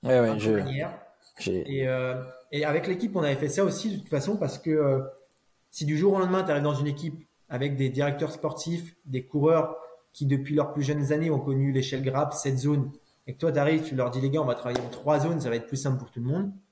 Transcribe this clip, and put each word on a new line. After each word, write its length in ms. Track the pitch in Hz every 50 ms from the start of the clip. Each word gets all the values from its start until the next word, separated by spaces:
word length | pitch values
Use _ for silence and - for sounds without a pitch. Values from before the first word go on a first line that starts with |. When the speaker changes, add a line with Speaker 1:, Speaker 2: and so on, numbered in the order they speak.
| -
Speaker 1:
Ouais, 160 | 123 131 123
ouais, 100 | 117 113
Speaker 2:
à 40 | 110
ma 40 |
Speaker 1:
je, 140 | 107 104 113
Speaker 2:
manière. 480 | 110 104 95 - 131 139 156 175 - - - - _ _ _ - _
Speaker 1:
j'ai 320 | - - 190 185 185 - 139
Speaker 2:
Et, 160 | 139 135 131
euh, 360 | 131 131 127 127 127 127 127 131 - - - - _
et 140 | 147 147 151
avec 220 | 151 147 165 160
l'équipe, 280 | 196 185 180 226 208 196
on 80 | 185 160
avait 120 | 143 139
fait 140 | 131 165 139
ça 140 | - - 196
aussi 280 | 180 - - - 220
de 60 | 196
toute 120 | - - -
façon 280 | - 139 139 - 220
parce 200 | 202 160 139 -
que, 120 | - - 165
euh, 320 | 156 156 147 139 135 131 135 - - - _ _ _ _ _ _ _ _ _ _
si 160 | - - 156
du 120 | 147 151
jour 160 | 151 175 196 196
au 60 | 190
lendemain, 240 | 185 180 185 190 180
t'arrives 200 | 180 151 143 143
dans 100 | 147 143
une 140 | 131 143
équipe 380 | 147 139 147 170 160 143 - - _ _ _ _ _
avec 260 | - 123 135 143 139
des 140 | 131 135 131
directeurs 420 | 127 135 143 143 139 - 160 151
sportifs, 640 | - - - 151 143 - - 165 170 170 170 - - _ _
des 200 | 143 131 127 131
coureurs 500 | - - 151 139 156 165 160 147 - - - - - - - _ _ _
qui, 120 | - 147
depuis 300 | 135 139 135 139 139 147
leurs 160 | 147 143 147 -
plus 80 | 147
jeunes 300 | 143 135 151 147 143 139
années, 180 | 151 151 165 165
ont 100 | 151 135
connu 320 | 131 143 135 135 135 139
l'échelle 300 | 135 131 127 - 139 131
grappe, 320 | 135 131 131 135 147 143 -
cette 240 | - - 139 135
zone, 340 | 127 123 147 147 143 131 - - - _ _ _ _ _
et 60 | - 127
que 60 | -
toi, 120 | - 165
t'arrives, 320 | 147 143 143 151 160 156 156
tu 100 | - 135
leur 160 | 131 123 123
dis, « 120 | 120 131
Les 80 | 131 139
gars, 120 | 139 156
on 40 | 151
va 100 | 127 120
travailler 240 | - - 123 123 123
en 100 | 120 -
trois 300 | - - - 143 151 143
zones, 220 | 139 165 170 160
ça 80 | 131 123
va 80 | 117
être 100 | 117 -
plus 100 | - -
simple 200 | 127 - 139 131
pour 120 | 127 123 -
tout 120 | _ 123
le 40 | 120
monde. » 260 | 123 147 180 202 202 196 - _ _